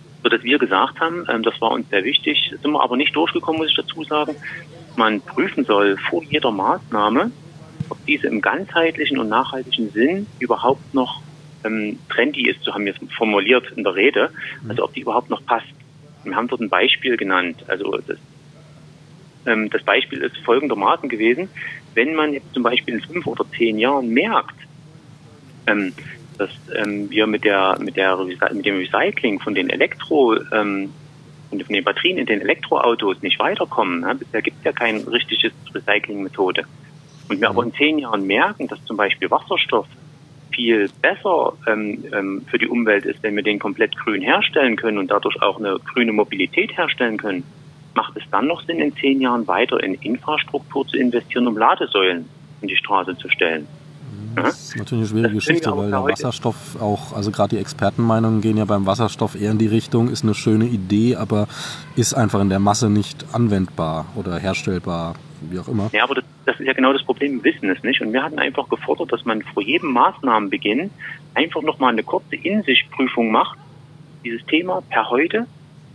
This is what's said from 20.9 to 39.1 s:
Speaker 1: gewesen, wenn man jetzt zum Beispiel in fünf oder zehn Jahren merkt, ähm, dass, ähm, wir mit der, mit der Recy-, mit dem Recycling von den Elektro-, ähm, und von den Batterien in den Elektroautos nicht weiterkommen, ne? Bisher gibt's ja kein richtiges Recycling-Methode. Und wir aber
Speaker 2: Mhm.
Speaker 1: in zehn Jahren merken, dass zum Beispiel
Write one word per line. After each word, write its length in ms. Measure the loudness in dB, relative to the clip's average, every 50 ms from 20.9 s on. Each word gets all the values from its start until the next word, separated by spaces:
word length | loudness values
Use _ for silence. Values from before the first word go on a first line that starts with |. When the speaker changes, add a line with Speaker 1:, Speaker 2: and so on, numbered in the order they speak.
| 2 2 -2 -4
Speaker 1:
gewesen, 380 | -2 0 2 2 2 0 -2 -6 -10 -12 -14 -12 -14 -16 -18 -4
wenn 220 | 0 0 0 2 2
man 180 | 0 0 0
jetzt 200 | 0 -4 -6 -6 -4
zum 80 | -2
Beispiel 320 | 0 0 0 0 -2 -2 -4
in 80 | -6
fünf 240 | -6 -6 -8 -6 -6
oder 180 | -4 -4 -4 -4 -4 -2
zehn 220 | 0 0 2 2 2
Jahren 300 | 2 2 2 2 0 0
merkt, 480 | 2 2 2 2 2 0 0 -2 -8 -20 -20 -20 -20 -20 -20 -20 -20 -20 -20 -20 -20 -20 -20 -20 -20 -20 -20 -20 -20 -8 -4
ähm, 260 | -4 -2 -2 -2 -4 -8 -10 -16 -18 -18 -18 -20 -12 -8 -6
dass, 120 | -6 -6 -8 -12 -12 -8 -6
ähm, 340 | -4 -4 -4 -4 -6 -6 -2
wir 160 | 0 0 2
mit 180 | 2 0 2 2
der, 340 | 2 4 4 4 4 2 0
mit 180 | -2 -4 -2
der 220 | 0 2 2 2 0
Recy-, 360 | -2 -4 -4 -2 -2 -2 -2
mit 120 | -2 -2
dem 100 | -2 -2 -2
Recycling 600 | -2 0 0 0 0 0 0 -2 -2 -2 -2 -2
von 140 | -4 -4 -2
den 160 | -2 0 0
Elektro-, 640 | 0 0 0 0 -2 -6 -4 0 4 4 6 6 4 2 0 -2
ähm, 400 | -2 0 0 0 -2 -4 -6 -8 -10 -16 -20 -20 -20 -20 -20 -20 -20 -20 -12 -8
und 120 | -8 -8
von 100 | -4 -2 -2
den 100 | 0 0
Batterien 340 | 0 0 0 0 0 0 0
in 80 | 0
den 140 | 0 0 0
Elektroautos 800 | 0 0 -2 -2 -2 0 0 2 4 2 2 2 2 0 0 0
nicht 160 | -2 -2 0 0
weiterkommen, 600 | 0 0 0 -2 -4 -2 0 0 0 0 0 -2
ne? 160 | -2 -2 -4
Bisher 260 | -4 -6 -6 -4 -4
gibt's 220 | -4 -4 -4 -4 -4
ja 80 | -4
kein 240 | -2 0 0 0 0 -2
richtiges 500 | -4 -6 -6 -6 -4 -2 -2 0 0 -2 -4 -8 -12 -12
Recycling-Methode. 920 | -10 -4 -2 0 0 0 -2 -4 -6 -6 -8 -6 -2 0 0 0 0 -2 -6 -8 -12 -20 -20 -20 -20 -20 -20 -20 -20 -14 -8 -6
Und 120 | -2 0
wir 80 | 0 2
aber 140 | 2 0
Speaker 2:
Mhm. 60 | 0 0
Speaker 1:
in 60 | 0
zehn 240 | 0 2 2 2 0
Jahren 260 | -2 -2 -2 -2 0
merken, 400 | 2 2 2 2 2 0 -4 -8
dass 180 | -8 -8 -10 -10
zum 100 | -6 -2
Beispiel 340 | 0 0 0